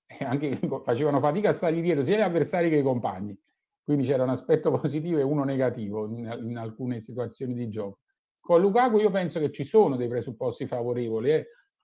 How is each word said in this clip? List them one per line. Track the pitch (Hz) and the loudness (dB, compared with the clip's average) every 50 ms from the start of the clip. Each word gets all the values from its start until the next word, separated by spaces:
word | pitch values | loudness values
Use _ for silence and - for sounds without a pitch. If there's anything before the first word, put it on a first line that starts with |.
| _ | _
e | _ - - 143 | _ -10 -8 -4
anche | 123 135 143 151 139 123 | -2 -2 -2 -2 -2 -2
<laughs> | - 175 139 135 - - | -2 -2 -4 -4 -4 -2
facevano | 131 120 123 151 147 139 131 | -2 0 2 2 2 2 2
fatica | 147 147 156 208 208 175 | 2 2 0 2 2 0
a | 143 | 0
stargli | - 180 160 165 170 | 2 0 0 0 0
dietro | 165 175 160 139 127 | 0 0 2 2 2
sia | 147 208 | 2 2
gli | 220 | 2
avversari | 208 180 170 160 135 - - 175 170 165 | 2 2 2 0 0 0 0 0 2 4
che | 156 | 4
i | 147 131 | 4 2
compagni. | 135 123 113 - 107 92 92 101 104 101 - _ _ _ _ _ _ _ _ - | 2 0 0 -2 -4 -6 -6 -8 -10 -10 -14 _ _ _ _ _ _ _ _ -2
Quindi | 147 147 143 123 | 0 0 0 2
c'era | 127 143 127 127 | 2 2 2 2
un | 131 | 0
aspetto | 127 127 - - 160 156 - 156 | 0 -2 2 2 2 2 4 0
<laughs> | 131 127 | 0 0
positivo | - 135 135 156 156 175 165 147 | -2 -2 -4 -4 -4 -2 0 0
e | 135 | 0
uno | 139 151 143 135 | 0 0 0 0
negativo | 139 135 131 131 120 117 120 104 98 104 107 107 | 0 0 0 0 0 0 -2 -6 -6 -4 -6 -6
in, | 107 117 120 117 113 120 123 113 | -6 -8 -8 -8 -8 -8 -8 -8
in | 117 120 | -8 -8
alcune | 113 113 110 110 - 131 123 123 110 | -8 -8 -10 -8 -8 -6 -6 -6 -6
situazioni | 110 - 117 123 117 110 - - 135 123 123 | -8 -10 -8 -6 -6 -6 -6 -8 -8 -6 -4
di | 120 120 107 | -6 -6 -6
gioco. | 101 107 101 98 98 _ _ _ _ _ _ _ _ _ | -6 -6 -8 -8 -10 _ _ _ _ _ _ _ _ _
Con | - - 175 170 | 0 4 4 6
Lukaku | 196 202 190 240 254 247 214 208 | 6 6 4 4 2 4 4 4
io | 214 202 | 4 4
penso | 180 190 180 - - 165 | 2 2 -2 -2 -2 -2
che | 147 139 | -2 -2
ci | - - 135 | -2 -6 -6
sono | - - 220 196 147 131 | 4 6 6 6 6 2
dei | 123 123 | 0 -2
presupposti | 117 123 120 - 135 113 - 131 120 - - 135 | -2 -2 -4 -4 -6 -8 -4 -4 -4 -4 -4 -6
favorevoli, | - 131 120 120 123 120 123 120 113 113 110 117 143 | -6 -4 -4 -2 -2 -2 -2 -2 -2 -2 0 2 2
eh, | 156 143 - - - _ _ _ _ _ | 2 2 0 -4 -18 _ _ _ _ _